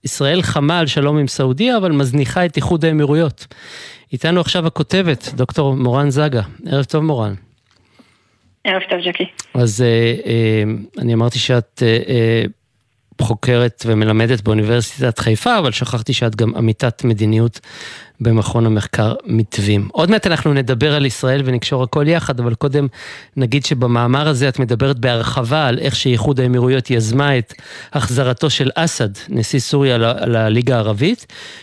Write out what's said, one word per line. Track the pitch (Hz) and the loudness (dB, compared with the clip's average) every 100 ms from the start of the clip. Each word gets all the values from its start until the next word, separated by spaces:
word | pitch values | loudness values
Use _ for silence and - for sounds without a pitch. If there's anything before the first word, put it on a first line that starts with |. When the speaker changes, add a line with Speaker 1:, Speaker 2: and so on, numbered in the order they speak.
Speaker 1:
ישראל | - - 139 180 | -10 -2 0 0
חמה | - 156 143 175 | 0 0 2 2
על | 151 | 0
שלום | 147 143 151 | 0 2 2
עם | 135 | 0
סעודיה, | - 131 127 240 240 | 0 -2 2 2 2
אבל | 185 | 2
מזניחה | 147 135 143 123 185 | 2 2 0 0 0
את | 175 151 | -2 -2
איחוד | 135 170 | -2 0
האמירויות. | 160 156 143 151 160 - - - - - - - _ | 2 2 2 2 0 -2 -16 -20 -20 -20 -20 -20 _
איתנו | 131 165 180 | -4 0 0
עכשיו | 165 185 160 | 0 -2 -2
הכותבת, | - 147 185 175 127 - | -2 -2 0 0 -2 -4
דוקטור | 127 127 - 139 135 | -4 -4 0 0 2
מורן | 123 127 143 | 2 2 2
זגה. | 135 151 123 98 - - | 2 0 0 -4 -10 -4
ערב | 139 | -2
טוב, | 131 160 | 0 0
מורן. | 156 131 104 95 - _ _ _ _ _ - _ _ _ _ _ - | 0 -2 -2 -6 -14 _ _ _ _ _ -20 _ _ _ _ _ -4
Speaker 2:
ערב | 185 190 | -4 -2
טוב, | 185 | -4
ג'קי. | 175 175 180 - - | -4 -4 -6 -8 -8
Speaker 1:
אז, | 127 120 104 | 0 0 2
אה, | 120 117 117 117 101 | 2 4 2 0 -2
אה, | 117 113 110 107 110 104 - | 0 2 2 0 -4 -8 -6
אני | 123 | 0
אמרתי | 113 117 120 | 2 2 0
שאת, | - 123 - - | 0 0 0 -2
אה, | 117 117 135 | 2 2 2
אה, | 123 113 113 110 - _ _ _ _ _ - | 0 2 2 -2 -8 _ _ _ _ _ -6
חוקרת | 110 113 - 120 120 - 117 | -2 -2 0 2 2 -2 -2
ומלמדת | 110 107 110 117 123 | 2 2 2 2 0
באוניברסיטת | 101 107 107 120 113 - 127 - | 0 0 2 0 -2 -2 -2 -2
חיפה, | 113 110 240 226 | 0 0 2 0
אבל | 143 | 0
שכחתי | - 127 117 113 | -2 -4 -4 -2
שאת | - 117 107 | -2 -2 0
גם | 107 - | -2 2
עמיתת | 110 107 123 - | 0 0 -2 -2
מדיניות | 127 104 110 110 117 - - - - - - _ | -2 0 2 2 0 -2 -20 -18 -18 -18 -20 _
במכון | 113 113 - 117 113 | 2 2 2 2 2
המחקר | 107 - - 107 127 208 | 2 -2 -2 0 -2 -2
מתווים. | 113 107 - 101 104 98 | 0 0 -2 0 0 0
עוד | - 175 | 0 2
מעט | 220 202 | 4 2
אנחנו | 156 151 | 0 2
נדבר | 139 123 120 151 | 0 0 0 2
על | 147 139 | 2 0
ישראל | - 131 139 | -2 0 0
ונקשור | 131 123 - 131 | 0 -2 -2 -2
הכל | 127 151 147 | 0 0 2
יחד, | 165 - 123 | 0 0 -2
אבל | 120 | -2
קודם | 113 143 143 139 - - - - - | 0 0 0 0 -4 -18 -18 -12 -2
נגיד | 123 139 | 0 0
שבמאמר | - 131 123 120 120 135 151 | 0 0 2 2 2 2 2
הזה | 131 135 | 2 0
את | 127 | 0
מדברת | 123 117 139 131 | 0 2 0 0
בהרחבה | 127 117 113 120 117 151 139 | 0 0 -2 -2 0 0 0
על | 120 | 0
איך | 139 - | -2 -2
שאיחוד | 135 120 104 131 | 0 2 2 0
האמירויות | 123 127 127 131 123 | 2 2 2 0 0
יזמה | 120 110 127 143 131 | 0 0 2 2 0
את | 110 - - - - | -2 -10 -20 -20 -8
החזרתו | 147 113 123 127 123 156 | -4 -2 0 0 0 -2
של | - 131 | 0 -2
אסד, | - 165 - 110 101 - | 0 -2 0 -4 -4 -6
נשיא | 156 113 135 | -4 -2 -2
סוריה, | - 143 139 120 | 0 2 2 2
ל-, | 113 123 117 | 0 0 0
לליגה | 117 110 110 123 120 | 0 2 2 2 0
הערבית, | 107 104 160 240 - - - - | 0 0 0 -2 -8 -20 -20 -20